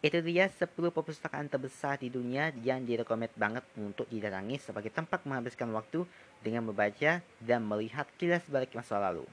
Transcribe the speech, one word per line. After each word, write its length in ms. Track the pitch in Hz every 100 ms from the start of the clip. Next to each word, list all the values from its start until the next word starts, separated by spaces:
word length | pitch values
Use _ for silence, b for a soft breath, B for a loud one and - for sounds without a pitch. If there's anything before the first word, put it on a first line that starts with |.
Itu 180 | 151 170
dia 240 | 165 175 190
sepuluh 480 | - 170 - 170
perpustakaan 560 | 165 160 151 156 143 147
terbesar 480 | 139 131 - 143 139
di 140 | 123
dunia 420 | 127 123 131 156 135
yang 240 | 117 131 123
direkomend 460 | 117 117 113 117
banget 300 | - 104 117 -
untuk 320 | - 104 101 127
didatangi 540 | 113 104 95 101 139
sebagai 340 | - 104 107
tempat 320 | - 160 185 143
menghabiskan 460 | 131 120 - 120
waktu 320 | 110 110 160 175 B B B
dengan 240 | 110 117 113
membaca 480 | 104 104 - 147 175 - -
dan 180 | 117 120 110
melihat 400 | 104 110 139 143
kilas 320 | - 175 175 170
balik 240 | 139 131 117
masa 260 | - 104
lalu. 240 | 98 85 64